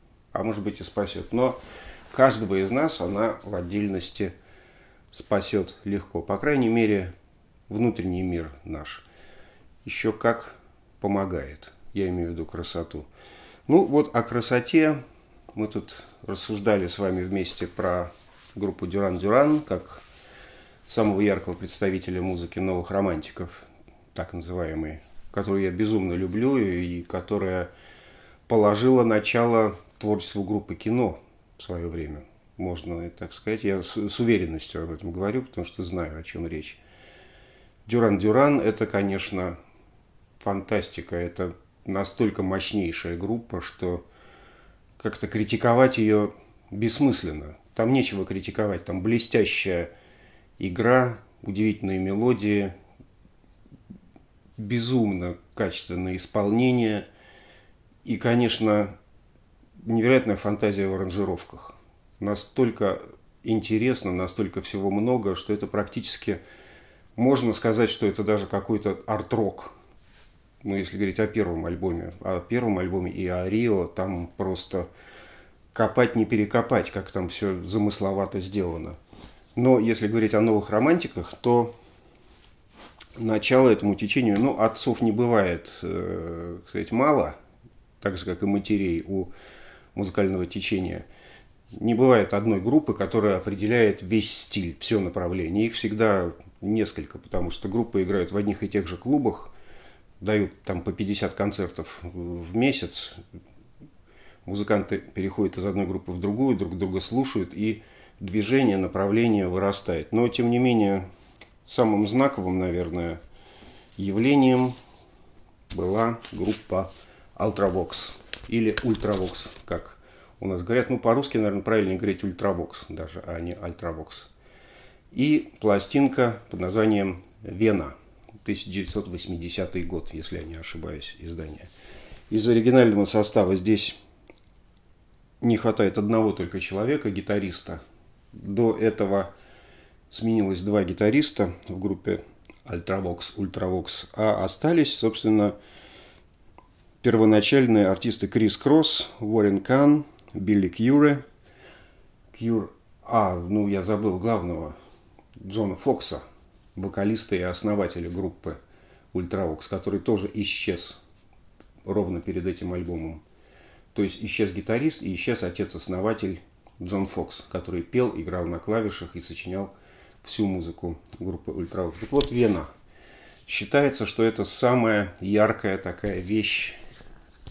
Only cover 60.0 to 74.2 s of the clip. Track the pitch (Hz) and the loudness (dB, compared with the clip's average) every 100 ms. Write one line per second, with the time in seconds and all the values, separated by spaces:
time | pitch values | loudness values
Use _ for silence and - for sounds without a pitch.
60 | 117 131 117 95 104 101 104 98 98 95 | 6 4 4 -2 -2 0 0 0 -2 -2
61 | 95 90 95 85 - - - - _ _ | -4 -2 -2 -4 -8 -18 -20 -20 _ _
62 | _ _ 101 101 - - 123 107 101 - | _ _ -4 -4 -2 2 2 2 0 0
63 | - - _ _ 117 110 104 107 123 127 | -6 -20 _ _ -2 0 2 2 2 0
64 | 98 90 92 - 98 95 - 101 98 101 | -2 -2 -2 -2 -4 -4 -8 -4 0 0
65 | 113 104 101 90 - 104 101 104 98 - | 2 2 0 -4 -4 -4 -2 -4 -4 -6
66 | 107 - - 92 - - - - - - | -6 -4 -4 -6 -8 -20 -20 -20 -20 -20
67 | _ - 123 135 120 104 117 110 110 - | _ 0 4 4 2 2 2 2 2 2
68 | 104 95 104 104 98 101 98 107 101 90 | 0 0 0 0 0 -4 -2 -2 -2 -4
69 | - 107 101 123 98 - - - - - | -4 -4 -2 0 0 -4 -14 -20 -20 -20
70 | - - - _ _ _ 104 98 92 95 | -20 -20 -20 _ _ _ -4 -4 -4 -2
71 | 101 95 107 110 92 85 82 87 95 85 | -2 0 0 0 -2 -2 -4 -4 -4 -4
72 | 87 - - 90 87 117 117 95 92 92 | -6 -10 -6 -6 -2 -2 0 0 0 -2
73 | 90 - 92 90 92 110 120 98 85 - | -4 -4 -4 -2 0 0 2 2 0 -4
74 | 95 90 | -4 -4